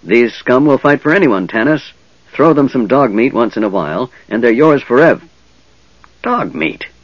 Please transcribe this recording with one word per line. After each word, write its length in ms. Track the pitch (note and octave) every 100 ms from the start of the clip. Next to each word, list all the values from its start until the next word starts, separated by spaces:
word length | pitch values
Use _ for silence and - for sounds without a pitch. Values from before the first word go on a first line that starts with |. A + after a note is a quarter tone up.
These 320 | D#2+ A2+ A#2
scum 320 | - - B2 D3
will 120 | C3+
fight 220 | C#3+ C#3+
for 120 | D3+
anyone, 340 | F3 E3 G2+ F2+
Tanis. 460 | A2 A#2 D#3 - - _ _ _
Throw 180 | - D3+
them 160 | D3+ C#3
some 200 | C3 G#2+
dog 240 | C3+ C3+
meat 200 | G#2 B2+
once 240 | - A2+ A2+
in 80 |
a 40 | G#2+
while, 420 | F#2+ D#2 E2 B2+ - -
and 140 | G#2+
they're 80 | A#2+
yours 320 | A2+ D#3 C#3+
forever. 400 | - A#2+ D#3+ F#2+ - _ _ _ _ _ _ _ - _
Dog 320 | - A#3+ F2+
meat? 320 | D2+ D#2 - - _